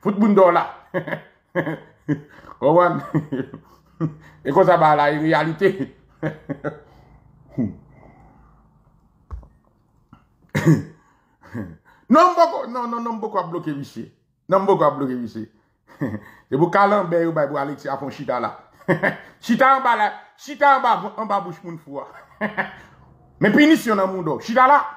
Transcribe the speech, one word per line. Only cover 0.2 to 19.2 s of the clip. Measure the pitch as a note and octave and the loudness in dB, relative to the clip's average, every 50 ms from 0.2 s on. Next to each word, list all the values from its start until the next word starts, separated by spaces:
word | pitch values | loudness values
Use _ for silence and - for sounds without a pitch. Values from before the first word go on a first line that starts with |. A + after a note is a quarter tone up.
| G#3 G#3+ G3+ F#3+ F#3+ F3 | 2 4 6 6 6 6
la. | E3+ E3+ - - - - _ _ - | 6 2 0 -2 -10 -18 _ _ -8
<laughs> | F#3 E3 D3+ - - - - _ _ _ _ _ F3+ E3 - D#3+ - - - _ _ _ - D3 - - _ - - - - - _ A#2 | -8 -6 -6 -10 -12 -12 -20 _ _ _ _ _ -6 -4 -4 -8 -10 -12 -20 _ _ _ -6 -6 -6 -6 _ -20 -20 -20 -20 -14 _ 0
Kòprann? | C#3 D#3 F3 F3 - C3+ C#3 - | 2 4 4 4 2 0 -4 -8
<laughs> | - - D#3 - - - B2+ C3 - - - _ _ _ _ _ _ _ _ E3 D#3 - - - - - _ _ | -4 -4 -4 -4 -4 -8 -8 -8 -10 -14 -20 _ _ _ _ _ _ _ _ -8 -8 -8 -10 -20 -20 -20 _ _
E | C3 | -2
kon | C#3 F3 F#3+ | 2 2 4
sa | E3 F3+ | 4 4
ba | E3 D#3+ D#3 D3+ D3 | 4 4 4 4 4
la, | D3 D3 D3+ | 2 0 0
e | D3+ D3+ | 0 0
reyalite. | D#3 D#3+ D3 D3+ D#3+ D#3+ D#3 G3 F#3+ - - C3+ - - _ _ _ _ _ | 0 0 0 0 -2 -4 0 0 0 0 -2 -8 -10 -10 _ _ _ _ _
<laughs> | - D3+ - - - - - - - D3+ - - - _ _ _ - _ - - _ _ _ _ _ _ - - A#2+ G2 E2 - - _ _ - - - - _ - - _ _ _ _ _ _ _ _ _ _ _ _ _ _ _ _ _ _ _ _ - - - - _ _ _ _ _ _ _ _ _ _ _ _ - _ _ _ _ _ _ _ _ D3+ - D#3 D#3 A2 F#2+ - - _ _ _ _ _ _ _ _ _ _ - - B2 G2+ E2+ D#2+ - _ _ _ _ _ _ | -8 -8 -8 -10 -12 -12 -12 -8 -8 -10 -10 -10 -20 _ _ _ -20 _ -20 -20 _ _ _ _ _ _ -6 -6 -6 -6 -6 -12 -20 _ _ -20 -20 -20 -20 _ -20 -20 _ _ _ _ _ _ _ _ _ _ _ _ _ _ _ _ _ _ _ _ -16 -16 -16 -20 _ _ _ _ _ _ _ _ _ _ _ _ -20 _ _ _ _ _ _ _ _ 0 4 4 2 2 2 -10 -18 _ _ _ _ _ _ _ _ _ _ -16 -12 -12 -12 -12 -16 -20 _ _ _ _ _ _
Non, | A#3 D#4 F4 F4+ F4 | 4 4 4 4 4
m | |
pa | E4+ E4+ E4+ | 2 2 2
ka, | E4+ D4+ C4+ | 0 -6 -8
non, | A#3 A#3+ B3+ A#3+ A#3 | -8 -8 -8 -8 -6
non, | A#3 A#3 | -8 -8
non, | A#3 A#3 A3+ | -6 -8 -8
m | A3 G#3 | -8 -10
pa | G#3+ | -6
ka | G#3+ G3 F3 | -4 -4 -4
bloke, | E3 E3 F3 - D#3 | -4 -8 -8 -8 -8
misye. | D3 C#3 C3+ - - A2+ A2+ - _ _ _ _ _ _ _ _ | -8 -8 -10 -12 -14 -16 -16 -16 _ _ _ _ _ _ _ _
Non, | F3+ G3 G3 | 0 0 4
m | |
pa | G3 G3 D#3+ | 2 2 4
ka | D#3+ D3 C#3 | 4 2 2
bloke, | C#3 C#3+ C3 B2+ | 0 -4 -4 -4
misye. | B2 A#2+ A2 - A2+ A2 - _ _ _ _ _ _ _ _ - | -6 -8 -10 -10 -12 -14 -14 _ _ _ _ _ _ _ _ -10
<laughs> | - D3+ A#2+ G2+ G#2+ - - - - _ _ | -8 -8 -8 -8 -10 -14 -16 -20 -20 _ _
Se | B2+ C#3 | 0 0
pou | E3 E3 - | 0 2 4
Kalanbè, | G3+ G3+ G3+ G#3 G#3 F#3 E3 E3+ E3+ E3+ E3 | 2 4 4 4 2 0 0 0 0 0 0
ou | D#3+ | 0
bay | D#3 D3 | -2 -2
pou | C#3 D3 C#3+ C#3 | -2 -2 -4 -4
Alexis | D3 D3 C3+ - | -6 -8 -10 -8
a | C#3+ C3+ C3 | -8 -8 -8
fon | - - | -8 -12
Chita | - - C#3+ B2 B2+ B2 A#2+ | -12 -12 -6 -6 -4 -4 -4
la. | G#2+ - - - _ _ _ - - F3+ E3 | -6 -8 -10 -20 _ _ _ -2 -2 -2 0
<laughs> | - F#3 - - | 0 -4 -6 -6